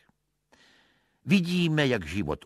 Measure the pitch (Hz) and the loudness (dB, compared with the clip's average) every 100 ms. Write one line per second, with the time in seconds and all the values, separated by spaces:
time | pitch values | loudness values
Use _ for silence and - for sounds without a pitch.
0 | _ _ _ _ _ _ _ _ _ _ | _ _ _ _ _ _ _ _ _ _
1 | _ _ - 196 170 180 170 156 139 117 | _ _ 0 0 0 0 2 2 2 0
2 | 76 95 76 76 | -2 -4 -4 -6